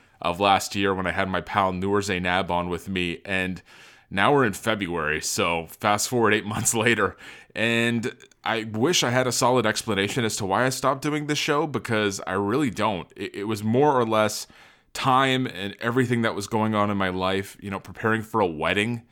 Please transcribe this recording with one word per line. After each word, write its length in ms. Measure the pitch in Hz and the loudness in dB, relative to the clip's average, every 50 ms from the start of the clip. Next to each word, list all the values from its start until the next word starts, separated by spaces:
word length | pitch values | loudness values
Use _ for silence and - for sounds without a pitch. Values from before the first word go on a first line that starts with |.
| _ _ _ - | _ _ _ -6
of 200 | - 85 87 87 | -4 -4 0 2
last 340 | 101 101 98 92 - - - | 4 4 4 4 2 -2 -2
year 180 | 101 98 98 95 | 0 0 0 0
when 140 | 92 92 | 0 -2
I 60 | 87 82 | -2 -2
had 160 | 95 98 95 | -2 -2 -2
my 140 | 92 87 85 | -2 -4 -4
pal 300 | - - 107 95 95 92 | -4 0 0 0 0 0
Noor 300 | 90 92 101 101 101 98 | -2 -2 0 0 0 0
Zainab 480 | 104 95 90 92 90 90 95 95 85 | 0 -2 -2 0 0 0 0 0 0
on 180 | 87 87 87 87 | -2 -2 -2 -2
with 200 | 87 82 - 98 | -4 -6 -6 -4
me, 320 | 95 92 90 87 85 - - | -4 -2 -2 -2 -4 -6 -8
and 380 | 98 95 92 92 92 92 87 - _ - - - - - - _ - | -6 -4 -2 -2 -4 -6 -8 -12 _ -20 -20 -20 -20 -20 -20 _ -6
now 220 | 90 95 98 127 147 | -2 2 2 4 4
we're 120 | 139 131 | 4 2
in 80 | 107 92 | 2 0
February, 680 | - - 113 110 104 101 85 85 85 78 76 76 78 | -2 -2 -2 -2 -2 -2 -4 -4 -2 -2 -2 -2 -2
so 460 | - - - - 98 85 85 85 82 80 | -4 -4 -2 0 0 0 0 -2 -4 -6
fast 400 | - - - 107 104 104 - - | -8 -2 0 0 2 2 0 -2
forward 260 | 127 120 113 104 104 | 0 2 4 4 2
eight 120 | 107 90 | 2 0
<laughs> 0 | |
months 280 | 104 104 107 113 - - | -2 -6 -4 -2 0 0
later, 420 | 113 110 120 117 107 101 92 - - - - - - - _ - | 2 2 2 2 2 2 -2 -2 -6 -16 -20 -20 -20 -20 _ -6
and 600 | - 110 117 117 117 117 117 117 117 110 123 - - - - _ _ - | -2 -2 0 0 2 0 0 0 0 -2 -4 -8 -10 -18 -20 _ _ -4
I 180 | 98 113 113 110 | -2 -2 -2 -4
wish 380 | 113 107 107 120 165 180 - 151 | -4 -2 0 2 2 2 2 2
I 60 | 123 | 2
had 180 | 120 131 127 | 2 2 2
a 60 | 123 120 | 2 0
solid 320 | - 131 120 127 127 107 | 2 2 4 4 4 4
explanation 580 | 107 110 - - 113 104 95 98 101 - 135 117 | 2 0 0 -2 -2 0 0 0 0 0 0 -2
as 140 | 107 - | -2 -2
to 80 | - 110 | -2 -2
why 220 | 92 95 107 123 | 0 0 2 2
I 20 | 131 | 0
stopped 320 | 127 - - 131 143 135 | 0 0 0 -2 -2 0
doing 280 | - 151 151 151 151 147 | -2 -2 -2 -2 -2 -2
this 100 | 147 143 | -2 -2
show, 280 | - - 147 147 165 | 0 0 0 0 0
because 540 | 156 131 117 - - 117 107 104 101 98 98 - | -2 -2 -4 -4 -2 0 0 0 0 -2 -4 -6
I 60 | - 92 | -4 -2
really 360 | 98 101 101 113 147 156 123 | 0 0 0 0 0 0 0
don't. 420 | 85 101 104 110 101 87 76 - - | -2 -2 -2 -2 -2 -2 -6 -10 -10
It, 200 | - 101 - - | -10 -10 -8 -8
it 80 | - 101 | -6 -4
was 200 | 110 110 101 107 | -4 -4 -2 0
more 340 | 110 113 127 147 151 139 127 | 0 2 4 4 4 4 4
or 60 | 117 | 2
less 420 | 110 110 110 107 104 - - - - - - - - _ _ _ _ - | 2 2 2 2 2 0 -4 -10 -12 -16 -20 -20 -20 _ _ _ _ -8
time 540 | - - 135 127 131 135 131 131 131 127 | -4 0 4 4 4 4 4 2 0 0
and 280 | - - 87 98 101 95 - | -2 -6 -6 -8 -8 -8 -6
everything 400 | - 117 120 131 127 113 123 117 113 | -4 0 2 2 2 2 2 2 0
that 120 | 113 85 | 0 0
was 120 | 95 101 | -2 -4
going 280 | - 117 110 110 110 110 | -2 -2 0 0 2 2
on 160 | 104 104 104 | 2 2 2
in 80 | 104 98 | 0 0
my 100 | 95 92 | 0 0
life, 480 | 90 92 92 95 95 98 98 - - - | 0 0 0 0 0 -2 -2 -6 -10 -14
you 120 | - 101 | -10 -8
know, 100 | 98 92 | -8 -10
preparing 400 | - - 92 - - 110 110 110 | -10 -12 -10 -4 0 0 0 0
for 220 | 107 - - 110 101 | -2 -2 0 2 2
a 40 | |
wedding, 560 | 87 80 76 80 82 92 101 104 117 120 117 - _ | 2 0 0 0 0 2 2 0 0 -2 -6 -8 _